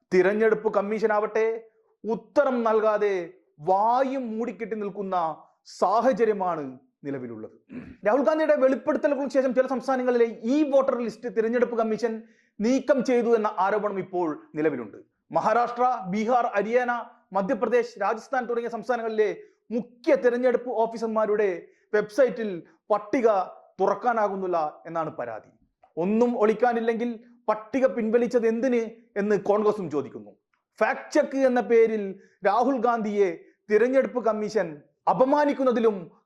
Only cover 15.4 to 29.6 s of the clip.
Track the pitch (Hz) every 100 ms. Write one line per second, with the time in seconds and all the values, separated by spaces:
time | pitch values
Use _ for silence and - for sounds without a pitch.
15.4 | 208 226 233 240 247 233 185 202 220 247
16.4 | 233 202 208 240 247 240 220 - - 190
17.4 | 190 226 233 240 233 196 196 220 - 254
18.4 | 240 233 233 226 - 226 226 214 208 170
19.4 | - _ - 233 240 _ 320 262 247 240
20.4 | 254 240 254 214 226 226 220 220 220 208
21.4 | 202 170 - _ _ 208 208 - 247 -
22.4 | 214 175 - _ - - - 285 226 196
23.4 | 175 - - - 196 196 240 226 208 196
24.4 | 185 170 151 - 170 165 156 - 120 107
25.4 | - _ _ _ _ - 180 220 240 233
26.4 | 214 214 240 233 226 226 240 220 - _
27.4 | - 214 - 269 254 214 220 233 240 247
28.4 | 226 226 262 240 220 - _ 208 202 202
29.4 | 202 208